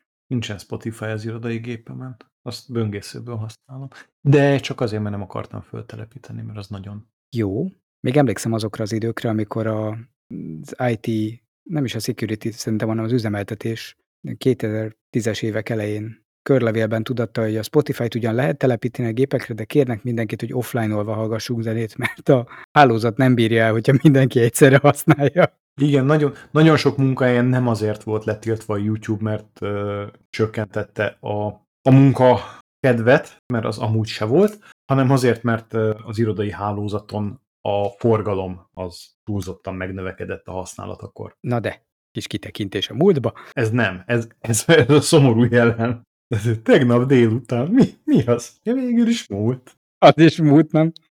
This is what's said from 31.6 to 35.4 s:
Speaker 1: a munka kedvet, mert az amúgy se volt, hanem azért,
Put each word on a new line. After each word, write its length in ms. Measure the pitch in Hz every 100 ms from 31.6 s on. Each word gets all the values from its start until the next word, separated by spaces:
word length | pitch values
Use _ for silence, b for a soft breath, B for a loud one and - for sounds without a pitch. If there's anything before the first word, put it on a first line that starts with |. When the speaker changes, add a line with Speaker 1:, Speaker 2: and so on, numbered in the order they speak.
| _ _
Speaker 1:
a 100 | 135
munka 480 | 135 139 123 127 120 B B _ _
kedvet, 580 | 135 117 113 151 - _ -
mert 120 | 120 113
az 120 | 110
amúgy 300 | 110 110 110
se 180 | - 110
volt, 340 | 147 208 208 b b -
hanem 260 | 135 131
azért, 320 | 135 123 113